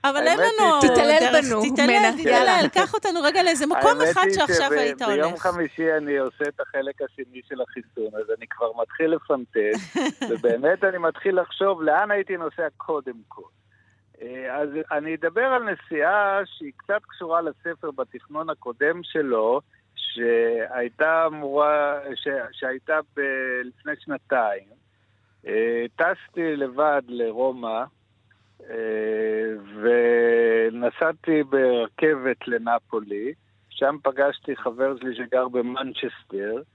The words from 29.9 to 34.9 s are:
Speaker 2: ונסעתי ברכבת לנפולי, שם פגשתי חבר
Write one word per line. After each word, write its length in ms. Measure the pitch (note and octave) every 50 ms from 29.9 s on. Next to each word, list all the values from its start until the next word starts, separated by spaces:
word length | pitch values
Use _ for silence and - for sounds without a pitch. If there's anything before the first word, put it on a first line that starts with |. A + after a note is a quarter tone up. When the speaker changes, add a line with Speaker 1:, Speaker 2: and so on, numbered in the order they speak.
| A#2+ B2 A#2+ A#2+ A#2+ A#2 A#2 A#2 A#2 A#2 A#2 A2+ A2+ A2+ A2+ A2+
Speaker 2:
ונסעתי 720 | A2+ A#2+ A#2+ A#2+ - - E3 D#3+ D#3+ _ - E3 D#3+ D3+ D3
ברכבת 1040 | C3+ C#3 C3+ C3 B2+ B2 A#2+ A#2 A2 _ - D#3+ D#3 D3+ C3+ B2+ C3 A#2+ _ -
לנפולי, 840 | B2+ A#2+ A#2 A2+ A#2 A#2+ A#2 _ _ - A2 G#2+ G2+ G2+ G2+ A2 C3+ D#3 _ _ _ _ _ _ _
שם 260 | - - C#3 C3+ D3+ C#3+ -
פגשתי 520 | C#3 C3 C3+ C#3 C#3+ - - - - C3+
חבר 420 | - - B2+ A2+ B2 C3+ C3+